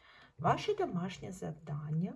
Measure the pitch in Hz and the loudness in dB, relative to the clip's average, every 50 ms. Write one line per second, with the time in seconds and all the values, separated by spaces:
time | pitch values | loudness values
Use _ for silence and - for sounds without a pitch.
0 | - - - - - - _ - 156 180 269 - - 415 415 403 370 - 190 170 | -20 -20 -20 -20 -20 -20 _ 0 4 4 4 4 4 0 2 2 2 0 2 0
1 | 180 190 - - - 202 185 - 180 165 151 - - 151 147 147 147 156 156 160 | -2 -2 -6 -8 -10 -10 -8 -6 -6 -6 -6 -8 -8 -6 -6 -4 -2 0 0 0
2 | 185 226 - | 0 0 -2